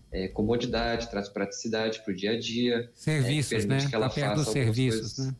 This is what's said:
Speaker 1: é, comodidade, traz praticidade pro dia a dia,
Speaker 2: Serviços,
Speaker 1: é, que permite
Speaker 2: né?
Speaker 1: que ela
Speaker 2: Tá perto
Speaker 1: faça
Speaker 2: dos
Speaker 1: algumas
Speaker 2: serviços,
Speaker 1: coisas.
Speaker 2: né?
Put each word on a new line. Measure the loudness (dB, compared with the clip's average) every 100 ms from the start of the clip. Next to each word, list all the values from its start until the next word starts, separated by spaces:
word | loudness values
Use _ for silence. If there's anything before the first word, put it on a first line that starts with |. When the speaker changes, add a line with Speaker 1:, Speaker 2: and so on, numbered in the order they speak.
| -10
Speaker 1:
é, | -6 -4
comodidade, | 0 2 2 0 0 0 -2 -2
traz | -6 -6
praticidade | -4 -4 -4 -4 0 0 -2
pro | -4
dia | -4 0
a | -2
dia, | -2 0 2 2 -2
Speaker 2:
Serviços, | -6 -2 0 2 2 0
Speaker 1:
é, | 0
que |
permite | 2 2 2
Speaker 2:
né? |
Speaker 1:
que | 2
ela | 0
Speaker 2:
Tá | 0
perto | 0
Speaker 1:
faça | 2
Speaker 2:
dos | 2
Speaker 1:
algumas | 2 2 4
Speaker 2:
serviços, | 4 2 -2
Speaker 1:
coisas. | -4 -4
Speaker 2:
né? | -4